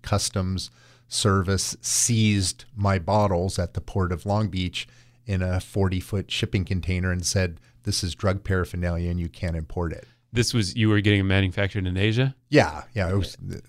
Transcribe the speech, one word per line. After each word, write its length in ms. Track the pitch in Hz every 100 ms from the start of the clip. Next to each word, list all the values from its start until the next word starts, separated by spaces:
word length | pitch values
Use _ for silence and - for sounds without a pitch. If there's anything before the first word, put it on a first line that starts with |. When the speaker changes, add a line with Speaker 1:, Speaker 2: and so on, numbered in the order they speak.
Speaker 1:
Customs 680 | - 104 - 101 92 92 - _ - _ -
Service 680 | - 110 98 92 95 - -
seized 800 | - - - 110 107 101 90 - -
my 240 | 107 101 95
bottles 600 | 85 104 104 87 95 95
at 160 | 87
the 60 | -
Port 300 | - 101 90
of 120 | 87 101
Long 220 | 104 104
Beach 400 | 92 90 - - - - _ -
in 160 | 95
a 180 | 92 92
forty-foot 720 | - 104 95 92 - 98 -
shipping 340 | - 110 101
container 480 | 90 92 85 92 92
and 120 | 90
said, 360 | 87 101 92 82 _ _
"This 180 | - -
is 120 | 90
drug 280 | - 98 95
paraphernalia 640 | - 95 87 90 87 85 87
and 100 | 87
you 80 | 85
can't 260 | - 90
import 380 | 82 78 - 85
it." 140 | - - _ _
Speaker 2:
This 220 | 117 113
was, 200 | 123 95
you 140 | - 107
were 120 | 104
getting 180 | 101 101
it 40 |
manufactured 600 | 95 95 95 98 98 107 92
in 120 | 92
Asia? 360 | 107 113 135 - -
Speaker 1:
Yeah, 360 | 147 - 156 -
yeah, 160 | 107 90
it 60 | 98
was 200 | 90 - 92 -